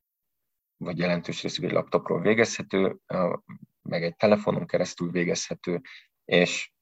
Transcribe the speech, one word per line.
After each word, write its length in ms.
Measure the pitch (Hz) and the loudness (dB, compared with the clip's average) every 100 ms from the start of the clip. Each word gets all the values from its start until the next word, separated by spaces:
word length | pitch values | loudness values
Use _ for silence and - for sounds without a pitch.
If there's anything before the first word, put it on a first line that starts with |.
| _ _ _ _ _ _ _ - | _ _ _ _ _ _ _ -10
vagy 200 | 85 82 | -8 -2
jelentős 440 | 87 87 82 85 | -2 -2 -4 -8
részük 220 | 82 - | -6 -4
egy 80 | 90 | -2
laptopról 500 | 85 - 87 - 85 | -2 0 -2 0 0
végezhető, 800 | 98 113 110 - - 98 95 - - | 2 4 4 0 -2 0 0 -2 -6
a, 340 | 92 90 - _ - - _ | -2 0 -2 _ -20 -20 _
meg 220 | - - | -6 -4
egy 120 | 85 - | -4 2
telefonon 520 | 107 104 - - 85 | 4 4 2 -2 -2
keresztül 440 | 85 90 - 87 | -2 -2 -4 -4
végezhető, 720 | 90 85 85 - 85 - 87 - - _ _ - | 0 0 -2 -4 -8 -4 -6 -6 -20 _ _ 2
és 460 | 90 87 - - _ | 4 4 0 -8 _